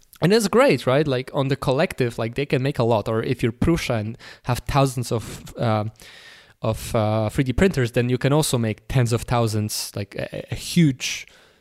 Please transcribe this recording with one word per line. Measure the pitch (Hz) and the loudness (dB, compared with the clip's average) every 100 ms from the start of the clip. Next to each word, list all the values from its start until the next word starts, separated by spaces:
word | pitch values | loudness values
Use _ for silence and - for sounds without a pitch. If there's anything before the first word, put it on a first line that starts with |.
| _ - | _ -2
And | 160 | 2
it's | 214 202 | 4 4
great, | 220 277 139 - | 4 4 4 2
right? | 135 151 | 2 2
Like, | 127 131 | -2 -2
on | - 135 | -2 0
the | 135 | 0
collective, | - 131 180 - 123 117 | 0 0 0 0 -2 -2
like, | 113 120 | -4 -4
they | 139 | -2
can | 139 | 0
make | 135 147 | 0 0
a | |
lot. | 117 113 101 | 2 2 0
Or | 113 | -2
if | - 131 | -2 0
you're | 120 | -2
Prusa | 113 - 170 - 117 | 0 0 0 0 -2
and | 107 120 - - | -4 -8 -16 -10
have | - 120 | -4 -4
thousands | - 139 139 127 120 | 0 2 2 0 -4
of, | 117 - - - - | -4 -6 -12 -14 -4
uh, | 120 107 107 - - - - - - _ | 0 0 -2 -10 -20 -20 -20 -20 -20 _
of, | 117 110 - 117 | -4 -4 -2 0
uh, | 107 110 107 | 2 0 0
three | - | 0
D | 131 | -2
printers, | 123 190 151 120 | 2 2 2 0
then | 127 123 | 0 0
you | 127 | 0
can | 135 | 2
also | 147 156 127 | 2 2 0
make | 110 104 - | 0 -4 -2
tens | 135 120 | 0 2
of | 113 | 0
thousands, | - 120 117 107 107 - - - | 0 0 0 0 -2 -4 -8 -8
like, | 101 - | -8 -8
a, | - - - | -8 -8 -8
a | - | -10
huge, | - 175 156 123 - - - - _ _ | -2 2 2 2 -6 -8 -12 -20 _ _